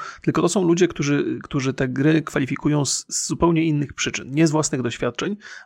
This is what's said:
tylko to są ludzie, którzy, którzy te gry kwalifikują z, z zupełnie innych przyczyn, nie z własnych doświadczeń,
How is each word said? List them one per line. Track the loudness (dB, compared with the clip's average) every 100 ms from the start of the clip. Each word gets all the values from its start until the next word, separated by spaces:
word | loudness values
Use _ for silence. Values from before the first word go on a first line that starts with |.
| -8 -6
tylko | -2 2
to | 2
są | 2 2
ludzie, | 4 4
którzy, | 2 0 0 0 -4
którzy | -4 -4 -2
te | -2 -2
gry | 2 4 4
kwalifikują | 2 -2 -2 -2 0 0 0
z, | -2 -4
z | -6 -4
zupełnie | 0 2 4
innych | 2 0 -2
przyczyn, | -4 -4 -4 -4
nie | 2 2
z |
własnych | 4 0 -2
doświadczeń, | -4 -2 -4 -2 -4 -4 -10 -16